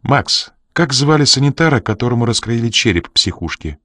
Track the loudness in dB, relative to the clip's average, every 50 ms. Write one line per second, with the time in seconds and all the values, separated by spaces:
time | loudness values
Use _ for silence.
0 | 0 2 0 0 0 -2 -4 -4 -4 -8 _ _ _ _ _ -2 -2 0 0 0
1 | 2 2 2 4 4 2 4 4 2 0 2 2 2 2 2 0 0 -4 -4 -2
2 | -2 -2 0 0 0 0 -2 -4 -4 -4 -4 -2 -2 -2 -2 0 0 2 0 0
3 | -2 0 _ 0 0 0 -4 -6 -8 -10 -10 _ -10 -12 -12 _